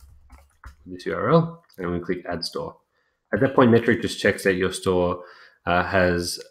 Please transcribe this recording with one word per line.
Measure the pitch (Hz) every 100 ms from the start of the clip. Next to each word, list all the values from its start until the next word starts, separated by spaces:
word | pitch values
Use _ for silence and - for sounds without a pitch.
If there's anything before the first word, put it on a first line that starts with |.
| - - - - _ _ - - 92
this | 90 92
U |
R | 87 107
L, | 165 165 - _ -
and | 87
we | 87
click | - 87 85
Add | 85 -
Store. | - 82 - _ _ _ _ _
At | 104
that | 135
point, | - 120
Metric | 117 120 113
just | 98 -
checks | 104 95 101
that |
your | 92 92
store, | - 95 90 87 90 - - - _ 87
uh, | 87
has | 90 98 90 87 87 - -